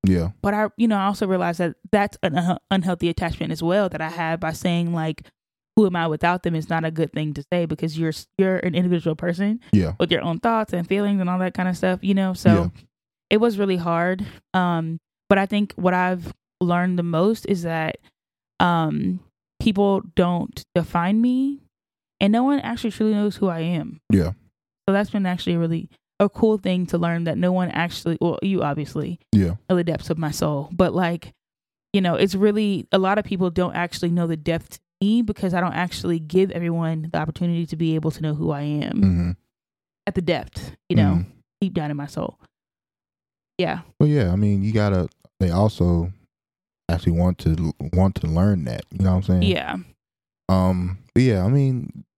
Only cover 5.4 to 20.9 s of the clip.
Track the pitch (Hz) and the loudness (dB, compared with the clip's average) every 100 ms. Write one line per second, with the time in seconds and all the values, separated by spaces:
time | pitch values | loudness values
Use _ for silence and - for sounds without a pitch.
5.4 | _ _ _ - 202 180 165 156 170 180 | _ _ _ 0 2 0 -4 -2 -2 -2
6.4 | 175 165 151 165 160 160 156 - 151 147 | -2 -4 -4 -4 -4 -4 -4 -4 -6 -8
7.4 | 143 180 165 156 160 156 165 156 - - | -4 -2 -2 -4 -4 -2 -4 -4 -10 0
8.4 | 185 185 180 160 180 175 170 160 175 170 | 0 2 0 0 2 0 0 -2 -4 -2
9.4 | 202 226 - - 82 95 175 160 - 165 | -2 -2 2 2 2 0 0 0 0 0
10.4 | 233 226 214 180 175 196 202 202 180 180 | 0 0 -2 -4 0 0 2 0 0 -2
11.4 | 185 - 185 180 185 180 190 196 190 185 | -2 -2 -2 0 0 0 0 2 0 2
12.4 | - 190 - - _ _ _ _ _ 208 | 4 4 2 -6 _ _ _ _ _ 2
13.4 | 233 202 202 185 170 170 175 185 202 - | 4 2 0 0 0 0 0 -2 -6 -12
14.4 | _ 185 180 170 165 165 _ _ _ 196 | _ 0 0 0 -2 -8 _ _ _ 2
15.4 | 190 208 208 - 180 180 180 185 170 - | 2 0 -2 0 0 2 0 -2 -6 -16
16.4 | _ _ 175 175 180 180 170 160 196 226 | _ _ 0 2 2 0 0 2 2 2
17.4 | - 185 170 165 160 - _ _ _ _ | -2 -2 -2 -4 -4 -8 _ _ _ _
18.4 | _ _ 175 170 160 151 180 180 _ _ | _ _ 2 2 0 -2 -2 -4 _ _
19.4 | _ _ 226 196 202 196 180 - 175 175 | _ _ 0 2 2 2 0 0 2 0
20.4 | - - - 175 160 | -4 -10 -4 -4 -2